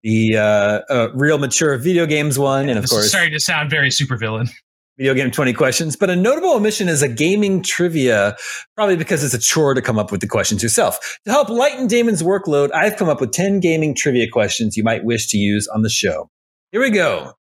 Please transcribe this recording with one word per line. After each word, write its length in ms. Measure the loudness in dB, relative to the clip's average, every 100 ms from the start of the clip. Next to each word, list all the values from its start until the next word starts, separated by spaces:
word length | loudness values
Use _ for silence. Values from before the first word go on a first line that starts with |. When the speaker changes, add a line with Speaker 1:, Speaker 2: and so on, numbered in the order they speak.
Speaker 1:
the, 340 | 0 2 2 2
uh, 560 | 4 4 2 0 -2
uh, 140 | -2 0 0
Real 240 | 2 2
Mature 360 | 0 0 0 0
Video 260 | 0 0 2
Games 320 | 0 0 0
one, 320 | 0 0 0
and 80 | -2
of 60 |
Speaker 2:
This 80 | 0
Speaker 1:
course" 140 | 0 0
Speaker 2:
is 40 |
starting 220 | 0 0
to 60 | -2
sound 320 | -2 -2 -2
very 180 | 0 0
supervillain. 640 | 0 -2 -2 -4 -4 -4 -6 _ _ _ -2
Speaker 1:
"Video 160 | 0 2
Game 160 | 0
Twenty 220 | 0 -2
Questions, 420 | 2 0 0 -4 -2
but 160 | 0
a 40 | 2
notable 360 | 2 2 2
omission 360 | 2 0 0 0
is 140 | 0
a 60 | 0
gaming 560 | 0 0 2 2 0
trivia, 720 | -2 -2 0 2 2 2 0 -2 -12 -14 -14 -2
probably 200 | 0 0
because 280 | 0 -2
it's 100 | -2
a 60 | 0
chore 340 | 0 2 2
to 80 | 2
come 160 | 0 -2
up 140 | -2
with 100 | -4
the 60 | -2
questions 340 | -2 0 -2
yourself. 560 | 0 2 0 -2 -12 -12 -2
To 60 |
help 180 | 0 0
lighten 380 | 0 0 0 0
Damon's 340 | 2 2 0
workload, 480 | 0 0 0 0 2 2
I've 200 | 0 0
come 140 | -2
up 120 | 0
with 100 | -2
ten 280 | -2 0 2
gaming 360 | 2 2 0 -2
trivia 340 | 0 0 0
questions 480 | 0 0 0 -2 0
you 60 |
might 200 | 0 0
wish 260 | -2 -2 -2
to 80 | 0
use 280 | 0 0 -2
on 120 | -2
the 80 | -2
show. 400 | 0 -2 -4 -8 _ _ _ _
Here 80 | -2
we 120 | 0
go. 420 | 2 0 -2 -8 -16